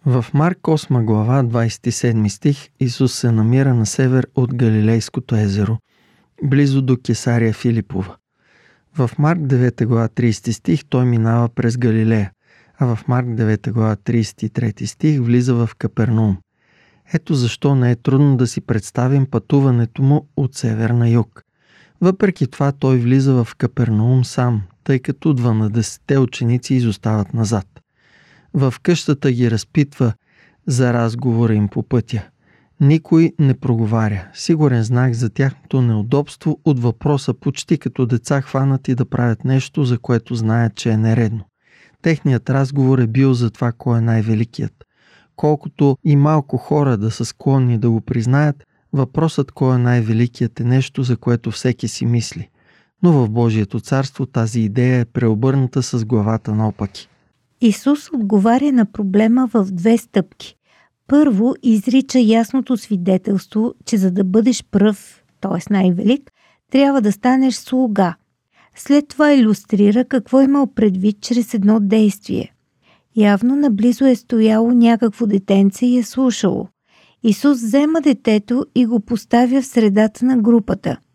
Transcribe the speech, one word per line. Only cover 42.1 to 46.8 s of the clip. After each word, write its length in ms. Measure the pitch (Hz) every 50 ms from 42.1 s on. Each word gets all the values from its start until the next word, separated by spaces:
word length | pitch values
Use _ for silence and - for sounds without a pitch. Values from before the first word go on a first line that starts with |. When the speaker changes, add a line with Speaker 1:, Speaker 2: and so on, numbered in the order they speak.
| 160 143 - 143 131 113 - -
Speaker 1:
разговор 500 | 131 135 139 127 143 143 131 131 135 131
е 80 | 120
бил 260 | 110 110 131 135 135 127
за 160 | 120 123 110
това, 220 | - - 127 120
кой 260 | 113 _ - 127 117
е 40 | 117
най-великият. 720 | 113 117 113 110 104 113 110 107 117 - - - - - _ _ - _ _ _ _ _ _ _ _ _ _
Колкото 640 | - - 151 151 147 - 156 _ - 147 139 131 - _
и 120 | 143 147
малко 420 | 139 143 151 156 151 139 - -
хора 400 | 123 - - 147 151